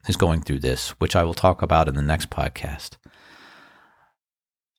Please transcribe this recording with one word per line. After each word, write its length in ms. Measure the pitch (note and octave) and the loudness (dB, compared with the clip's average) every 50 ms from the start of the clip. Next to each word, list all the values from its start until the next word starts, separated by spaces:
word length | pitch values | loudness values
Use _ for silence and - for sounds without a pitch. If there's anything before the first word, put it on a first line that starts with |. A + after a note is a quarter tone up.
| - - | -6 -4
is 80 | E2+ | 0
going 260 | - F#2+ E2+ D#2+ E2 | 2 2 2 2 0
through 180 | D2 - C#2+ C2+ | 0 -2 -4 -2
this, 320 | C2 B1+ B1+ - - - | -2 -2 -2 -2 -4 -8
which 220 | - - - E2 - | -6 -4 -2 0 2
I 100 | F#2+ E2+ | 2 2
will 100 | E2+ E2 | 2 0
talk 280 | - - F#2 F2 - | 2 4 2 4 4
about 280 | - D#2 E2+ D#2+ D#2 D2+ | 2 2 4 4 4 2
in 60 | C2+ | 2
the 60 | C#2+ | 0
next 280 | C#2+ D2 D#2 D#2+ - - | 0 0 0 0 -2 -6
podcast, 600 | - - C#2+ C#2 - - - - D2 D2 - - - - _ - _ - - - - - - - - - - - _ _ _ _ _ _ _ _ _ _ _ _ _ _ _ _ _ _ _ _ _ | -4 -4 -4 -4 -4 -6 -10 -10 -10 -10 -14 -16 -18 -20 _ -20 _ -20 -20 -20 -20 -20 -20 -20 -20 -20 -20 -20 _ _ _ _ _ _ _ _ _ _ _ _ _ _ _ _ _ _ _ _ _